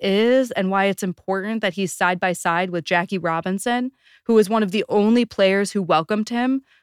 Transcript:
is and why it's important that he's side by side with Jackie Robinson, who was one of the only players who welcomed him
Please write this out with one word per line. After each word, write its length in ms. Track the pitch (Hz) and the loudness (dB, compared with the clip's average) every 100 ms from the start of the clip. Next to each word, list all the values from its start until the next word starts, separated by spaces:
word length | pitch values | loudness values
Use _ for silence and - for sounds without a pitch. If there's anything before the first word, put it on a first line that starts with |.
is 480 | 196 196 226 262 247 | 0 2 4 2 2
and 220 | 196 190 | -2 -2
why 140 | 196 196 | 0 0
it's 180 | 190 | 0
important 580 | 190 170 - 190 202 226 | -4 -6 -4 -4 -2 -4
that 140 | 208 180 | -4 -2
he's 180 | 190 | -4
side 260 | - 180 180 | 0 0 0
by 140 | 185 | -2
side 380 | 175 180 170 185 | -2 -2 0 -2
with 120 | 175 | -4
Jackie 360 | - 175 180 190 | -2 -2 -2 -4
Robinson, 720 | 170 165 185 196 247 240 254 - _ _ | -2 -2 -4 -4 -2 -4 -4 -10 _ _
who 100 | - | 2
was 160 | 226 190 | 4 4
one 140 | 220 | 2
of 80 | 208 | 0
the 120 | 208 - | -2 0
only 340 | 208 208 240 | 2 4 4
players 480 | 233 - 190 196 202 | 2 2 2 2 0
who 120 | 202 | -2
welcomed 460 | 170 160 160 214 214 | 0 0 0 -2 -2
him 340 | 240 254 269 - _ | -2 -2 -2 -4 _